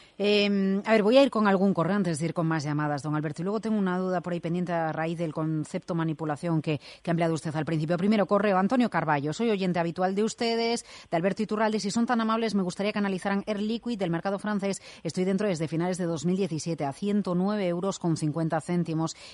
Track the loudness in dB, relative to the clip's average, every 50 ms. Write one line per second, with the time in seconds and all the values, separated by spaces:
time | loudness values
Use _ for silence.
0 | -20 -16 _ -2 2 2 4 4 4 4 4 2 2 2 2 0 2 4 4 4
1 | 6 6 6 6 6 6 4 2 4 4 4 4 4 4 4 2 2 2 2 0
2 | 0 0 0 -2 -2 -2 -2 0 0 0 0 0 0 -2 -2 0 0 0 -2 -2
3 | -2 -2 -2 -2 -2 -4 -4 -4 -4 -4 -4 -2 -2 -2 0 0 0 0 0 0
4 | 0 0 -2 -2 -2 -2 -4 -4 -2 -2 -2 -2 -2 -2 -2 -2 -2 -2 -2 -2
5 | -2 -4 -2 -4 -4 -4 -4 -2 -2 -2 0 -2 -2 -4 -6 -8 -6 -4 -2 -2
6 | 0 -2 -2 -2 -4 -4 -4 -4 -2 0 0 0 0 0 -2 -4 -4 -10 -20 -10
7 | -4 -2 0 2 2 2 0 0 -2 -4 -4 -4 -2 -2 -2 -2 0 0 0 0
8 | 2 2 4 4 2 4 2 2 4 4 2 4 2 2 2 2 2 2 2 0
9 | 2 2 2 2 2 -2 -2 0 0 0 0 2 0 0 0 0 0 -2 0 0
10 | 0 0 2 2 0 0 0 -2 -2 -2 0 0 0 0 -2 -2 -4 -8 -18 -20
11 | -10 -4 -2 0 2 0 0 0 -2 -2 0 0 0 0 0 0 -2 0 0 0
12 | 2 2 2 0 2 2 0 0 0 0 0 0 0 0 -2 -2 -2 -2 0 0
13 | 0 0 -2 -2 -2 -2 -2 -2 -2 -2 -4 -2 -2 -2 -4 -4 -4 -4 -4 -2
14 | -2 -2 -2 -2 -2 -2 -4 -4 -2 -2 -4 -2 -2 -2 -4 -4 -8 -16 -16 -10
15 | -8 -6 -4 -2 0 0 0 0 0 0 -2 -2 -2 -2 -2 -2 -2 -2 -2 -2
16 | -2 -2 -2 -2 0 0 0 0 0 -2 -2 -4 -4 -4 -4 -4 -4 -4 -4 -4
17 | -2 0 0 0 0 0 0 0 0 0 0 0 0 0 0 -2 -2 -4 -4 -2
18 | -2 -2 0 0 0 -2 -2 0 -2 0 -2 -2 -2 0 -2 -2 0 0 -2 -2
19 | -2 -2 -4 -8 -16 -20